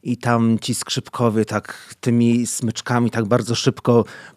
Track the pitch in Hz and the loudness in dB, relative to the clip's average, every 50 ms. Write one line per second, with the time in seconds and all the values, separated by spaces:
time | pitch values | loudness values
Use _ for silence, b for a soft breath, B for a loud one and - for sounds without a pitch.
0 | _ 120 123 117 - 123 120 117 113 113 113 107 - - 117 - - - - 135 | _ -6 -6 -2 0 0 2 2 4 2 2 0 -2 -4 -6 -6 -6 -6 -6 -8
1 | - - - - 120 117 107 113 107 - 110 104 - - - - - - - _ | -8 -8 -4 0 0 2 2 2 0 0 -2 -6 -6 -6 -18 -18 -18 -20 -18 _
2 | - 127 120 120 117 120 117 120 120 - - - 127 113 107 - - - 123 120 | -2 0 2 4 4 4 2 2 0 -4 -6 -4 -4 -4 -6 -6 -4 -2 0 0
3 | 120 113 - 113 113 98 120 120 110 - 117 - - 139 - - - 131 120 117 | 0 0 0 -2 0 2 0 0 2 -2 -4 0 0 -2 -2 0 2 4 4 4
4 | 104 B B B B B B | 4 B B B B B B